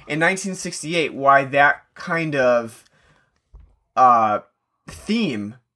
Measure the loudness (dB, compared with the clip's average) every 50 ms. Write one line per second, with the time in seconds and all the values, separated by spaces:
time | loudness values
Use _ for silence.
0 | -12 -8 -4 -2 0 0 0 -2 -6 -8 -10 -8 -10 -10 -10 -10 -10 -6 -4 -4
1 | -4 -4 -4 0 2 4 4 4 2 2 2 4 4 4 2 -2 -8 _ _ -16
2 | -8 -6 -4 -4 -4 -4 -2 0 2 2 2 0 -2 -4 -12 -20 -20 _ _ _
3 | _ _ _ _ _ _ _ _ _ _ -20 -20 -20 _ _ _ _ _ _ 4
4 | 6 6 6 4 2 0 -2 -4 -6 _ _ _ _ _ _ _ _ -18 -18 -14
5 | -6 -4 -2 -2 -2 -2 -4 -6 -8 -10 -12 -16 _ _ _